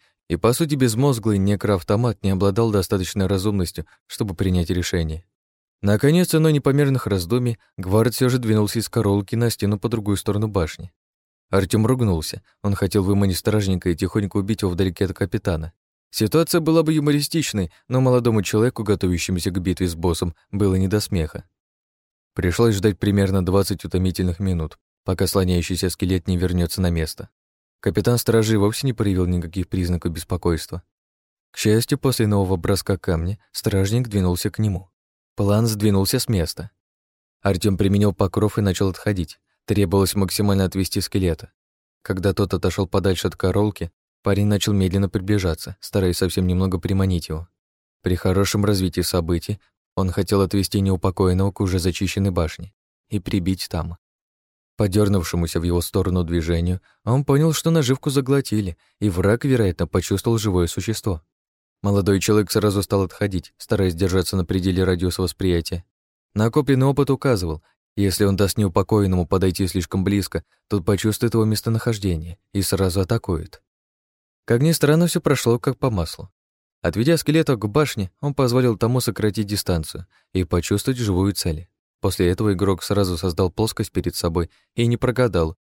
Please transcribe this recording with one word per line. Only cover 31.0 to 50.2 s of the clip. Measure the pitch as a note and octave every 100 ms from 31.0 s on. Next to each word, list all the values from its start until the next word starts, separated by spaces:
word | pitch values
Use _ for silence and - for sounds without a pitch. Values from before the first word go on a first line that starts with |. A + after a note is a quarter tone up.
| _ _ _ _ _
К | -
счастью, | G#2+ G#2+ - C#3+
после | C#3 A#2+ G#2+
нового | G#2 F#2+ F#2
броска | - G2 - F#2+
камня | - E2 E2 G#2 _
стражник | - - G2 G2 A#2 B2
двинулся | G#2 F2+ F2+ G#2
к | -
нему. | G#2+ F2 - _ _ _ _ -
План | G2+ G#2 A#2
сдвинулся | G#2 G#2+ G2 F#2+ C3
с | -
места. | G#2+ D#2 - - _ _ _ _ _ _ _
Артём | G2+ F#2+ G#2+ F#2
применил | G2 G2+ G#2
покров | F#2 G2 - G#2 -
и |
начал | G2+ F2+ G2
отходить. | F2+ - G2 E2 - _ _ -
Требовалось | G#2 F#2+ G2 F#2+ G2+
максимально | F#2+ - G#2 G2 F#2
отвести | F#2+ F#2 G2+
скелета. | - G#2 F#2 D#2+ - _ _ _ _ _
Когда | - F#2+ F#2+
тот | F#2 G2
отошёл | F2+ F#2+ - F#2+
подальше | G2 F#2+ F2+ F#2
от | -
караулки, | F#2 G2 G#2 G2 E2+ _ _ _
парень | - G2 G#2
начал | G#2 -
медленно | G2+ F#2+ G2 G2
приближаться, | G#2 F#2 G#2 F2+ D#2+ - -
стараясь | - G#2 F#2 F2
совсем | F#2 F2+ F2+
немного | F2+ F#2+ F2+
приманить | F2 G2 F#2+ F2 -
его. | D#2+ E2+ _ _ _ _ _
При | - F2+
хорошем | F#2+ F#2 G2 G#2 G2+
развитии | G2 F#2 F2
событий | F2 F#2 E2 E2+ - G#2 _ _ _ -
он | F#2+
хотел | F2